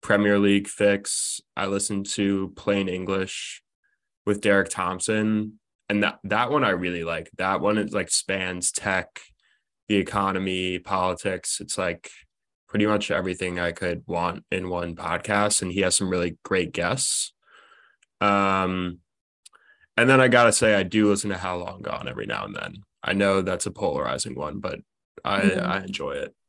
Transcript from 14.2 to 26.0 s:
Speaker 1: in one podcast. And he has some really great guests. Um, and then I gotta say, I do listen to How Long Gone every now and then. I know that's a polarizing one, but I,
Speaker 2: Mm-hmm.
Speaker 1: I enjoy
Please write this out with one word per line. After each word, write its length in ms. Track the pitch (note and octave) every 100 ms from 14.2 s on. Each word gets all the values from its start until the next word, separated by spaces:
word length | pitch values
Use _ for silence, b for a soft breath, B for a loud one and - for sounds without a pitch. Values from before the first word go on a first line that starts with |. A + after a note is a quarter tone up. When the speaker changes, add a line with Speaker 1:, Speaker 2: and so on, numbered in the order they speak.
| F2 - _
Speaker 1:
in 160 | F#2 F#2
one 260 | F2 E2+
podcast. 680 | E2+ F2 E2+ - G2+ G#2 -
And 120 | F#2
he 80 | F2+
has 160 | F#2 -
some 120 | F#2+
really 300 | F2+ F2 E2
great 260 | - F#2+ E2+
guests. 640 | - F2 C3 - - - _ b b b b b b _ _
Um, 800 | G#2 G2+ G2 F#2+ F#2 F#2 F2+ F2 _ _ _ _ - b b b b -
and 120 | B2
then 100 | C3+
I 80 | B2+
gotta 240 | B2 A#2+
say, 220 | G#2+ A2+
I 80 | G#2
do 260 | F2+ G#2+ G#2
listen 220 | G2+ G#2
to 80 | F#2
How 180 | F#2 F2+
Long 240 | F2 -
Gone 260 | - - -
every 200 | - G#1
now 180 | G1+
and 100 | G1+
then. 280 | G1+ G1+ G2 - _
I 120 | -
know 260 | G2 G2 G2
that's 240 | F#2 F2+
a 60 | -
polarizing 640 | - F#2+ C#2 B1+ C2 -
one, 240 | B1 D2+ D2
but 220 | - C#2 - _ _ -
I, 160 | - G2
Speaker 2:
Mm-hmm. 260 | G2 F#2 -
Speaker 1:
I 120 | F#2+
enjoy 260 | F#2+ -